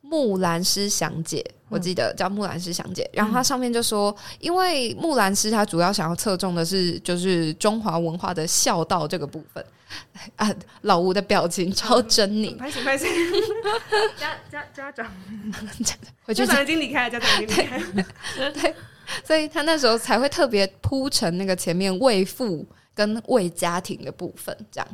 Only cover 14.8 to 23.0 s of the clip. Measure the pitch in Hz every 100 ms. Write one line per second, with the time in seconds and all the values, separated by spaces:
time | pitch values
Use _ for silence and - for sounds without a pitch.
14.8 | 277 285 226 185 185 214 214 190 214 -
15.8 | 226 - - - - 220 - 294 277 320
16.8 | 269 269 247 240 - - 220 196 - 247
17.8 | 180 190 185 - - - 277 294 302 -
18.8 | - - - - - 311 302 330 294 320
19.8 | 247 226 233 226 277 330 277 202 196 -
20.8 | - 269 269 - 190 175 190 185 - 170
21.8 | 196 185 262 202 190 - 240 156 - -
22.8 | _ -